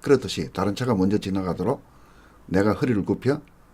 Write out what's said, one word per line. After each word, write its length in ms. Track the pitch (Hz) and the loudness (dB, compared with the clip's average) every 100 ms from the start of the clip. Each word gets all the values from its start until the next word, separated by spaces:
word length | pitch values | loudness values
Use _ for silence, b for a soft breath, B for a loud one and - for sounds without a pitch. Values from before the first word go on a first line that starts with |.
그렇듯이 480 | - 131 95 - 73 | 2 2 2 -6 -6
다른 220 | - 98 98 | -2 -2 -2
차가 200 | 123 101 | 0 2
먼저 240 | 92 101 | 2 2
지나가도록 640 | 98 95 92 82 95 139 - b b b b b - | -2 -4 -2 -2 -2 -4 -8 b b b b b -2
내가 260 | 92 104 | 2 2
허리를 320 | 98 131 104 92 | 2 0 0 0
굽혀, 360 | 98 123 151 - - - | -2 0 -2 -6 -20 -20